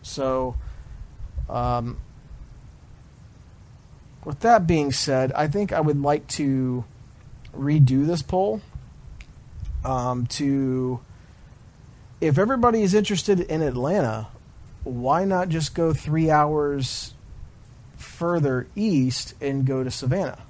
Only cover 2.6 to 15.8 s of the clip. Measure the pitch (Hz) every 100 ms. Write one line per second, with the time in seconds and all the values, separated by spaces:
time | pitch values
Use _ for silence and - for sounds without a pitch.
2.6 | - - - - - - - - - -
3.6 | - - - - - - - 143 226 233
4.6 | 165 165 143 131 - 131 127 - 151 196
5.6 | 202 196 151 143 143 151 - - 143 135
6.6 | 127 123 113 - - - - - - -
7.6 | 139 156 131 131 151 170 - 185 202 220
8.6 | - - - - - - - - - -
9.6 | - - 135 127 123 123 123 - 143 139
10.6 | 135 131 127 127 - - - - - -
11.6 | - - - - - - 160 143 208 262
12.6 | 240 226 202 208 202 196 - 190 - 156
13.6 | 151 123 131 196 127 110 110 - - -
14.6 | - - - 123 127 160 196 185 185 160
15.6 | 147 -